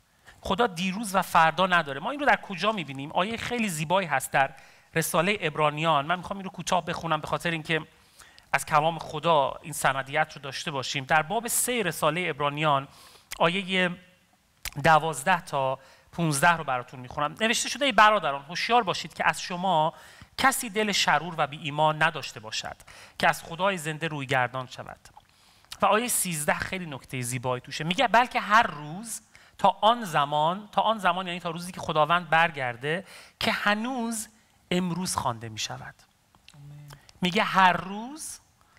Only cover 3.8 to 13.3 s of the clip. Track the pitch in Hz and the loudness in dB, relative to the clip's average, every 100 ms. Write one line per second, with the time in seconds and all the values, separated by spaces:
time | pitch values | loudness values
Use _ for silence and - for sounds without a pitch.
3.8 | 156 190 170 135 - 147 135 - - - | 0 0 2 -2 2 2 2 -2 -20 -20
4.8 | _ 165 156 170 175 208 160 147 151 147 | _ -4 0 2 2 0 -2 0 0 2
5.8 | 165 147 147 180 170 196 190 - - 185 | 2 2 0 -4 -4 -10 -10 -8 -2 -2
6.8 | 165 160 165 156 139 151 170 165 151 160 | -2 -6 -4 -4 -2 -4 -2 -4 -2 -4
7.8 | 117 _ _ - - - _ 139 - 156 | -4 _ _ -20 -20 -20 _ -4 2 4
8.8 | 160 160 - 156 160 156 135 - 175 147 | 4 0 -6 -2 4 4 2 -2 -10 -2
9.8 | 147 135 131 147 156 151 139 - 175 139 | 0 0 -2 -2 -2 -6 -12 -8 -6 -4
10.8 | 120 143 131 156 151 220 226 - - 247 | -4 -4 2 2 2 -2 -2 -2 0 0
11.8 | 180 151 160 160 175 143 143 143 156 139 | -2 0 0 0 -2 -2 -2 0 2 2
12.8 | 139 - - - _ | 0 -12 -20 -20 _